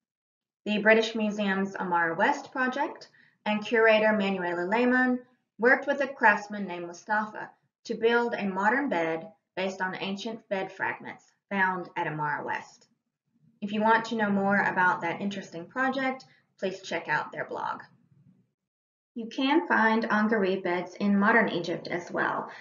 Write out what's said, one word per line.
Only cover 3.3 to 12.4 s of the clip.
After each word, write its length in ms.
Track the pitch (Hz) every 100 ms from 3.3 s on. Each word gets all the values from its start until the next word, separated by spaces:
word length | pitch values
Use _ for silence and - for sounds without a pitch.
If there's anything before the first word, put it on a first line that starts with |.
| _ 208
and 180 | 208
curator 480 | 208 233 226 214 214
Manuela 540 | 208 196 190 175 175 180
Lehmann 540 | 220 247 254 254 247 - _ _ -
worked 280 | 233 277 -
with 160 | 277
a 60 | 269
craftsman 580 | 277 226 202 - 208 185
named 200 | 175 175
Mustafa 640 | 175 - 214 220 214 - - _ _
to 100 | -
build 400 | 220 226 233 240
a 120 | 220 196
modern 440 | 185 202 254 285
bed 360 | 175 165 160 - - _ -
based 240 | 190 190
on 160 | 185 -
ancient 480 | 190 196 226 220 -
bed 200 | 190 190
fragments 540 | - 117 120 123 - _ _ _
found 400 | 196 185 180 170 -
at 100 | 160
Amara 380 | 151 147 143